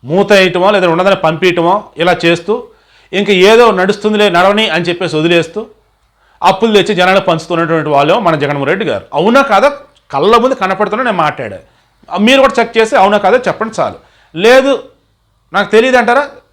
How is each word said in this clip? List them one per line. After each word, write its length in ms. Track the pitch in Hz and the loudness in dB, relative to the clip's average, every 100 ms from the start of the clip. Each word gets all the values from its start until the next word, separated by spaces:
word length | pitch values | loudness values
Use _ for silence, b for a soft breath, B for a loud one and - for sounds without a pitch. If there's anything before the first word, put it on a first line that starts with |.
మూత 280 | 123 170 190 | -2 -2 2
వేయటమో 380 | 202 185 180 185 | 2 2 0 0
లేదా 180 | 208 180 | 2 0
ఉన్నదాన్ని 320 | 165 185 190 | 0 0 0
పంపించటమో 640 | 202 170 185 175 170 202 208 - | -2 0 -2 0 0 -2 -4 -4
ఇలా 200 | 170 170 | -2 0
చేస్తూ, 440 | 170 170 170 226 - b b b b | 0 -2 -2 -6 -8 b b b b
ఇంక 180 | 190 202 | -6 -2
ఏదో 400 | 190 185 226 240 | 2 4 6 4
నడుస్తుందిలే 580 | 185 185 202 214 214 208 | 2 -2 -2 -2 0 0
నడవని 400 | 175 185 202 220 | 2 2 0 -2
అని 160 | 160 | -2
చెప్పేసి 320 | 170 175 185 151 | -4 -6 -4 -2
వదిలేస్తూ 500 | 160 170 165 208 226 _ _ _ _ _ _ _ | 0 0 -2 -8 -14 _ _ _ _ _ _ _
అప్పులు 300 | 175 190 226 | -2 0 2
తెచ్చి 220 | 208 175 | 2 0
జనాలు 260 | 180 180 190 | 0 2 0
పంచుతున్నటువంటి 680 | 190 165 - 170 165 160 151 | 0 -4 -4 -4 -2 -2 0
వాళ్ళు 300 | 143 147 196 | 0 2 2
మన 180 | 190 160 | 0 -2
జగన్మోహన్ 320 | 139 143 139 | -2 -4 -2
రెడ్డి 160 | 190 | -2
గారు. 220 | 185 107 - | -4 -6 -6
అవునా 280 | 143 185 254 | -2 2 2
కాదా, 300 | 262 196 269 285 - _ _ | 2 2 0 -2 -18 _ _
కళ్ళ 260 | 139 175 233 | -2 2 2
ముందు 180 | 247 | 0
కనపడుతున్నా 500 | 262 190 190 208 214 | -2 -4 -4 -4 -4
నేను 120 | 254 190 | -4 -2
మాట్లాడా, 420 | 156 127 120 95 _ _ _ _ - 175 | -4 -4 -12 -12 _ _ _ _ -12 -2
మీరు 200 | 208 269 | 2 4
కూడా 140 | 269 - | 2 0
చెక్ 180 | 226 226 | -4 -2
చేసి 180 | 220 277 | 0 2
అవునా 220 | 196 208 | 2 2
కాదా 180 | 202 240 247 | 2 0 -2
చెప్పండి 320 | - 220 214 | -6 -8 -4
చాలు. 140 | 131 92 b b b | -6 -6 b b b
లేదు 480 | 156 208 262 269 269 - _ _ _ _ _ _ | -2 4 4 4 -2 -6 _ _ _ _ _ _
నాకు 180 | 175 202 | -6 0
తెలియదు 260 | 220 254 254 | 0 2 2
అంటారా 320 | 220 240 285 - _ | 2 0 -2 -10 _